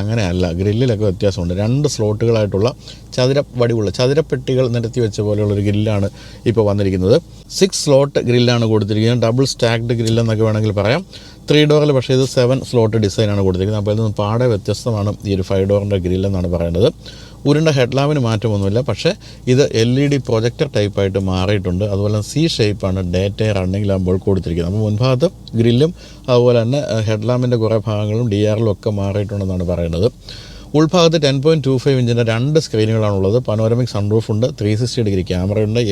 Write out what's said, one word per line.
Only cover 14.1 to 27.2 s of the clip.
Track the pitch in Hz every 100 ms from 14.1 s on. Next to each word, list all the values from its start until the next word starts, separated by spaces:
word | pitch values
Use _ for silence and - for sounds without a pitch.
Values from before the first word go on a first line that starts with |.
| 98
പാടെ | 104 113 127
വ്യത്യസ്തമാണ് | 104 - 101 123 110 101 - 104
ഈ | 95
ഒരു | 90
ഫൈവ് | 98 98
ഡോറിൻ്റെ | 101 101 101
ഗ്രില്ലെന്നാണ് | 87 92 98 95 87
പറയേണ്ടത്. | 87 85 87 131 - - - - - 139
ഉരുണ്ട | 147 160 139
ഹെഡ്ലാമ്പിന് | 123 131 143 151 117
മാറ്റമൊന്നുമില്ല, | 110 113 101 98 104 -
പക്ഷേ | 101 165 202 - - -
ഇത് | 127 143 113
എൽ | 117 127
ഇ | 143
ഡി | 143 123
പ്രൊജക്ടർ | 113 117 - 147 110
ടൈപ്പായിട്ട് | 104 101 98 98 95
മാറിയിട്ടുണ്ട്. | 92 95 104 90 90 104
അതുപോലെ | 98 104 107 104
സി | 143 160
ഷേപ്പാണ് | - 107 101 98 95 90
ഡേ | 90 101 101
ടൈം | 110 98
റണ്ണിംഗ് | 92 98 104
ലാമ്പുകൾ | 95 90 92 101
കൊടുത്തിരിക്കുന്നത്. | 95 82 82 85
അപ്പോൾ | 104 107
മുൻഭാഗത്ത് | 107 127 127 170 - - 110
ഗ്രില്ലും | 113 120 160 - - - -
അതുപോലെ | 123 120 120
തന്നെ, | 113 143 -
ആ, | 113 107
ഹെഡ്ലാമ്പിൻ്റെ | 107